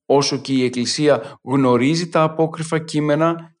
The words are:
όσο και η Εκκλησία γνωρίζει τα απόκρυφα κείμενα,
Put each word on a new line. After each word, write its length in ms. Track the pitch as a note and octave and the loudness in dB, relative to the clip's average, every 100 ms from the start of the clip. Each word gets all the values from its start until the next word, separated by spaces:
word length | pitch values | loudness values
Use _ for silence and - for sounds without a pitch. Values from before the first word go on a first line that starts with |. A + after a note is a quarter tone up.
| - | 0
όσο 320 | C#3 C#3 C3+ | 2 2 -2
και 160 | C3+ | -2
η 100 | C3+ | 0
Εκκλησία 760 | B2+ B2 A#2 - D3 B2+ - - | 0 -2 -4 0 2 2 0 -16
γνωρίζει 680 | - C3+ C3 B2 C3 E3 F3 | -4 0 2 4 2 0 -2
τα 140 | E3+ | 0
απόκρυφα 560 | D#3 D#3+ D#3+ D#3+ D#3+ E3 | 0 0 -2 -4 -6 -6
κείμενα, 760 | D#3+ D3+ D3+ D3 E3 E3+ E3 _ | -4 -4 0 0 0 -2 -8 _